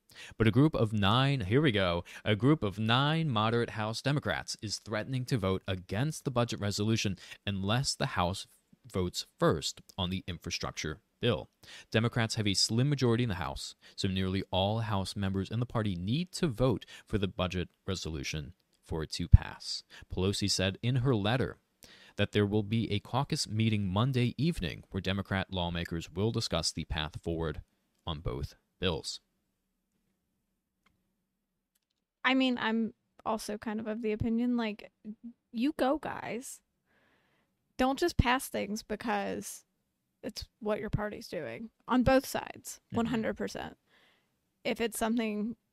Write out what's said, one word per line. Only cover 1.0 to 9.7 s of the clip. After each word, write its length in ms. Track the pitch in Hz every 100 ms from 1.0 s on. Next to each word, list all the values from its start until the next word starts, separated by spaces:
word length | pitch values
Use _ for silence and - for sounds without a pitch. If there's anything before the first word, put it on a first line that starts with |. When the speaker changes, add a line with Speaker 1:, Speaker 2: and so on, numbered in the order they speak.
| 98 120 135 139
Speaker 1:
here 200 | 90 123
we 100 | 156
go, 320 | 104 92 85 - - -
a 100 | 104
group 260 | 123 156
of 160 | 104 92
nine 520 | 110 123 143 160 160
moderate 420 | 110 110 117 117
House 300 | 110 107 113
Democrats 560 | 131 147 104 71 - -
is 180 | 107 -
threatening 440 | - 107 107 131 127
to 120 | 127
vote 260 | 95 95 -
against 560 | 92 87 95 151 - -
the 60 |
budget 280 | 120 120 101
resolution 580 | 101 98 107 113 104 87 - - -
unless 480 | 98 98 120 139 -
the 120 | 143
House 380 | - 87 95 - _ _ _ -
votes 340 | 98 90 - - -
first 420 | 165 82 -